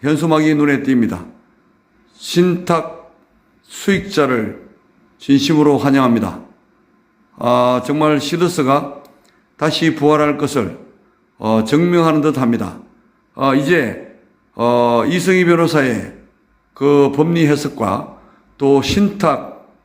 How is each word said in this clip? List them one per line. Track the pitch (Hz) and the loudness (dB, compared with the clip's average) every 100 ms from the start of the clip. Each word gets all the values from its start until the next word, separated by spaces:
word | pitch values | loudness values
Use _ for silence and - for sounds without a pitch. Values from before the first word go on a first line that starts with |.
현수막이 | 135 151 165 156 156 151 | 0 -2 0 2 2 2
눈에 | 147 135 | 2 0
띕니다. | 131 131 107 90 85 - _ _ _ _ _ _ _ | 0 0 0 -4 -14 -20 _ _ _ _ _ _ _
"신탁 | _ - 175 180 175 - 170 - - - _ _ _ _ _ | _ -6 0 2 0 -2 -2 -2 -14 -20 _ _ _ _ _
수익자를 | _ - - 190 - - 139 123 107 - - _ _ _ _ _ | _ -10 -2 -2 -2 -2 0 0 -4 -10 -20 _ _ _ _ _
진심으로 | - 139 135 156 147 139 | 0 2 4 2 4 2
환영합니다." | 139 139 131 113 101 82 - _ _ _ _ _ _ _ _ - | 2 2 2 0 -2 -8 -18 _ _ _ _ _ _ _ _ -6
아, | 120 123 123 123 120 | 0 2 2 0 -2
정말 | 147 151 147 | 0 0 0
시더스가 | 139 170 175 - 131 143 143 - - _ _ _ _ _ | -2 -2 -2 0 0 0 -2 -14 -20 _ _ _ _ _
다시 | 151 151 165 - | -4 0 0 2
부활할 | 143 151 147 143 | 2 2 2 -2
것을, | 143 135 98 - - _ _ _ _ _ | -4 -4 -4 -8 -20 _ _ _ _ _
어, | 107 113 | -2 0
증명하는 | 110 147 175 175 165 156 | 2 0 2 2 2 2
듯 | 147 131 | 0 0
합니다. | 123 117 98 - - _ _ _ _ | -2 -2 -4 -10 -20 _ _ _ _
어, | - 135 135 | -6 0 0
이제, | 151 175 120 - - - _ _ _ - | 2 0 0 -6 -16 -20 _ _ _ -4
어, | 120 120 120 120 113 | 0 2 2 2 0
이승희 | 180 175 185 175 | -2 0 2 2
변호사의 | 170 165 151 131 110 92 - - _ _ _ _ | 2 2 0 0 -2 -8 -16 -20 _ _ _ _
그 | - 139 143 139 139 | -2 2 4 4 2
법리 | 160 170 156 | 0 2 2
해석과 | 147 147 - 107 95 - - _ _ _ _ | 0 -2 -6 -4 -4 -8 -18 _ _ _ _
또 | 139 139 | 2 2
신탁 | 135 - 202 - 170 135 - - - _ | 2 0 0 0 -2 -2 -6 -18 -20 _